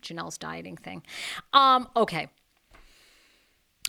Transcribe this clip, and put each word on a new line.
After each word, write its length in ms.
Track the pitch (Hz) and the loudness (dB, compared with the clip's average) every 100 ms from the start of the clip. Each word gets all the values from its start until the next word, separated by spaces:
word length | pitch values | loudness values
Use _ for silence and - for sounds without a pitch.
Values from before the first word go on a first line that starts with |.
Janelle's 380 | - 170 165 - | -14 -12 -12 -12
dieting 380 | 160 165 175 170 | -12 -12 -14 -16
thing. 260 | 180 185 - - - - - | -16 -16 -16 -12 -12 -12 2
Um, 360 | 277 269 254 247 233 | 6 6 4 2 0
okay. 340 | 214 165 - _ _ _ _ - - _ _ _ _ _ _ _ _ _ | 2 0 -8 _ _ _ _ -20 -20 _ _ _ _ _ _ _ _ _